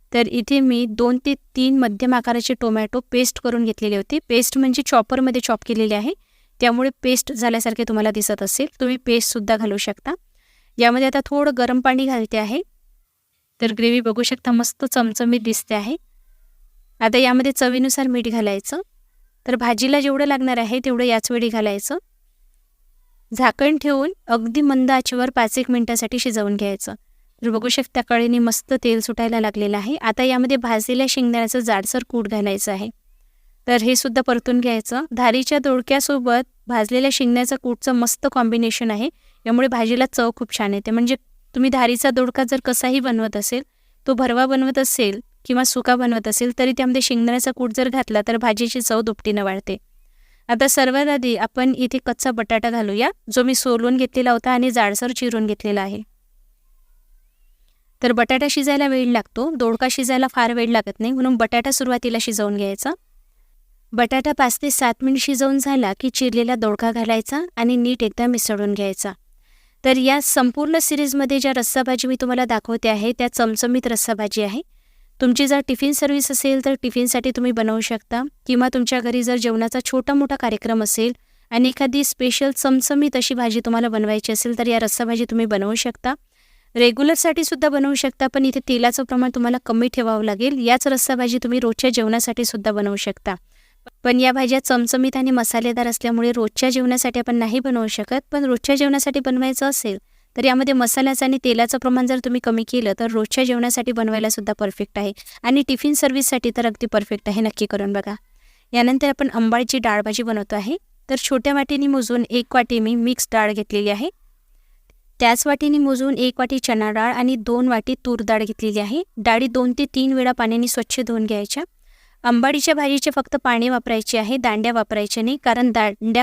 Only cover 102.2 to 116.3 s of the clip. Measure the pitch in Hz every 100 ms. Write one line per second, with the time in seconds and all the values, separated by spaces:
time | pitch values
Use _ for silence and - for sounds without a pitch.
102.2 | 247 247 240 226 220 247 226 196 233 226
103.2 | 214 - 254 240 240 247 240 233 220 220
104.2 | 220 220 208 208 202 - 202 - 202 208
105.2 | - - - 269 277 254 294 294 277 269
106.2 | 269 254 233 226 233 214 233 214 208 208
107.2 | - 202 220 - 208 202 202 202 196 208
108.2 | _ _ _ _ - 240 240 262 285 269
109.2 | 277 226 226 233 240 262 226 208 214 208
110.2 | 226 214 196 208 202 349 _ _ - 262
111.2 | - 262 285 285 269 285 285 269 226 240
112.2 | 233 240 240 254 240 233 220 233 233 247
113.2 | - 226 214 208 208 208 208 202 311 -
114.2 | _ _ _ _ _ _ _ _ _ -
115.2 | 233 240 294 285 294 294 277 262 269 269
116.2 | 254